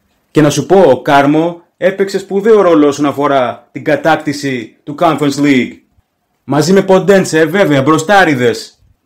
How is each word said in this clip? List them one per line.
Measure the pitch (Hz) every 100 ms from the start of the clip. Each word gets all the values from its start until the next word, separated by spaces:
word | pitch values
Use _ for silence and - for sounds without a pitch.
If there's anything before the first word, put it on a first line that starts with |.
| _ _ _ 151
Και |
να | 147
σου | 147 -
πω, | 190
ο | 165 123
Κάρμο | - 139 143 151 170 170 _ -
έπαιξε | 180 190 196 190
σπουδαίο | - 196 208 214
ρόλο | 175 160 147
όσον | 139 147
αφορά | 131 143 139 120 101 _
την | 139
κατάκτηση | 127 143 165 156 147 139 139 127 107 _
του | - 147
Conference | 170 147 147 135
League. | 147 131 110 - _ _ _ _ _ _
Μαζί | - 143 147
με | 190
Ποντένσε, | 190 185 165 196 - 156
ε, | 160
βέβαια, | 196 160 139
μπροστάριδες. | 131 160 170 202 165 127 123 107 - _ _ _